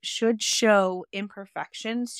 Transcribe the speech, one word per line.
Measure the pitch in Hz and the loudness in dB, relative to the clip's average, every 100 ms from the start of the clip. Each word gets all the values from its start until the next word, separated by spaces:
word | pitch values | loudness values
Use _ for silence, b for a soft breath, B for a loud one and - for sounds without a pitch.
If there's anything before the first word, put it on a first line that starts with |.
should | - - 226 226 | -10 0 0 2
show | - - 220 208 190 185 180 | 0 2 6 6 4 -2 -8
imperfections | 196 196 - 196 - 156 - 220 233 240 | -8 -10 -12 -12 -10 -10 -10 -6 -4 -6